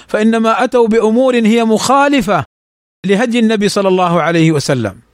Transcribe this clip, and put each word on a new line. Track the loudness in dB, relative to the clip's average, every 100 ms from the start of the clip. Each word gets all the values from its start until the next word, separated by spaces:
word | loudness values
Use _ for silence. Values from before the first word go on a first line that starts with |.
| -8
فإنما | -2 0 0 0 0
أتوا | 0 0 2
بأمور | 2 2 0 0 2
هي | 2 2 2
مخالفة | 0 0 0 2 0 0 -4 -4 _ _ _ _ _ -2
لهدي | -2 0 0
النبي | 0 0 -2
صلى | 0 0
الله | 0 0 0
عليه | 0 0 0
وسلم، | 0 -2 -4 -4 -8 _